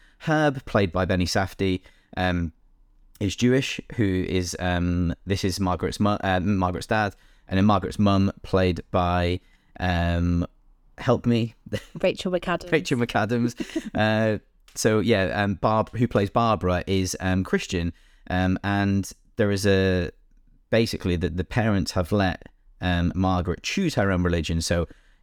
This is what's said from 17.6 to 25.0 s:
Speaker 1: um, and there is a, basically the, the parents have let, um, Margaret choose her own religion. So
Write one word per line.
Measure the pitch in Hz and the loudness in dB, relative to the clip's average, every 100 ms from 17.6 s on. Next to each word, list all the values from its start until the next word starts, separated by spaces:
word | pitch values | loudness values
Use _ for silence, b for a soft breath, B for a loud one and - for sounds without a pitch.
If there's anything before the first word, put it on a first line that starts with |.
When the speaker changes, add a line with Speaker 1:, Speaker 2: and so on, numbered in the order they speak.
| - 90 85 - b b b | -2 -2 -2 -6 b b b
Speaker 1:
um, | 90 92 92 | 0 0 0
and | 101 101 98 98 92 - _ - | 0 0 2 0 -2 -10 _ -2
there | 104 | 0
is | 98 101 | 2 2
a, | 95 95 90 85 - _ _ _ _ - | 4 4 2 -2 -8 _ _ _ _ -2
basically | 113 113 - 92 87 | 0 2 -2 -2 0
the, | 87 | 0
the | 85 | -2
parents | 87 - 110 101 - | -4 0 2 0 0
have | - 87 | -2 0
let, | 104 95 - - _ _ - | 0 0 -2 -12 _ _ -6
um, | 90 87 87 90 | -2 0 0 0
Margaret | 92 90 87 - | 0 0 -2 -4
choose | - - 185 131 | -4 -4 -2 0
her | 98 | 2
own | 90 | 2
religion. | 90 85 76 85 | 2 0 0 -2
So | - 85 80 b | 0 0 -2 b